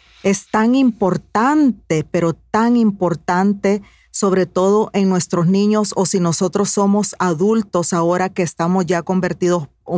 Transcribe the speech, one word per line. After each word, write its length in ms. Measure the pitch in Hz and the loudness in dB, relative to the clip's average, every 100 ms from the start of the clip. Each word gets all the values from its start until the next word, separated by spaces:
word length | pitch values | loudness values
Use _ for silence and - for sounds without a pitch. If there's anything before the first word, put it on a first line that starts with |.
| _ _ | _ _
Es 220 | 196 190 - | -2 -2 -2
tan 240 | 214 220 | -2 2
importante, 1300 | 262 254 - 185 180 - 202 254 302 277 208 _ 156 151 | 2 2 0 -2 -2 -4 -2 0 2 2 0 _ -4 -2
pero 220 | 175 170 | -2 -2
tan 460 | 156 _ 214 233 240 | -4 _ 0 2 2
importante, 1040 | 214 196 175 165 - 180 202 202 196 202 - _ _ | 2 0 -2 -2 -2 0 0 0 -2 -2 -6 _ _
sobre 360 | - 202 185 175 | -2 0 0 0
todo 420 | 185 190 208 214 | 0 2 2 0
en 140 | 202 190 | 0 0
nuestros 380 | 185 - 170 170 | 0 0 0 2
niños 440 | 190 208 214 208 - | 2 2 0 0 -2
o 100 | 180 | -2
si 120 | 196 | 0
nosotros 520 | 175 156 185 202 196 | 0 0 -2 0 -2
somos 440 | - 202 202 208 - | 0 2 2 0 -2
adultos 760 | 180 156 202 226 202 175 170 | -2 0 0 0 0 -2 0
ahora 380 | 175 170 180 185 | 0 0 0 -2
que 120 | 190 | -2
estamos 440 | 170 - 170 185 170 | -4 -2 0 0 0
ya 160 | 175 | -2
convertidos 680 | 160 185 180 165 175 175 143 _ - | -2 -2 -2 -2 0 0 -4 _ -6